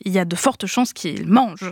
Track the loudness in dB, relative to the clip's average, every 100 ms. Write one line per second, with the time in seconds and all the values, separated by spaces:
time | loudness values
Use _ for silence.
0 | -2 0 0 0 0 0 -2 0 -2 -2
1 | -8 -6 2 4 4 -2 -10